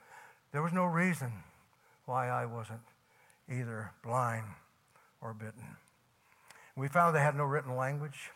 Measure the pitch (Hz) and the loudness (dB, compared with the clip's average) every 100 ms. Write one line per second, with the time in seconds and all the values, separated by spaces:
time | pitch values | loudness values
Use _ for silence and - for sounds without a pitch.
0 | - - - - _ 143 165 185 180 165 | -20 -20 -20 -20 _ -2 0 2 2 4
1 | 185 165 123 101 - - _ _ _ _ | 4 2 -2 -6 -12 -20 _ _ _ _
2 | - 127 123 123 120 117 110 113 - _ | -4 -2 0 0 -2 -6 -8 -12 -16 _
3 | _ _ _ _ - 127 117 110 101 - | _ _ _ _ -8 -6 -4 -6 -8 -12
4 | 117 123 120 113 107 - _ _ _ _ | -2 2 2 0 -6 -14 _ _ _ _
5 | _ _ 113 107 107 113 120 - _ _ | _ _ -12 -10 -12 -12 -16 -18 _ _
6 | _ _ _ _ - - - - 139 175 | _ _ _ _ -20 -20 -14 -6 2 6
7 | 170 156 147 143 143 147 131 127 131 143 | 6 6 4 4 2 0 0 -2 -2 -2
8 | 151 - - | -6 -10 -16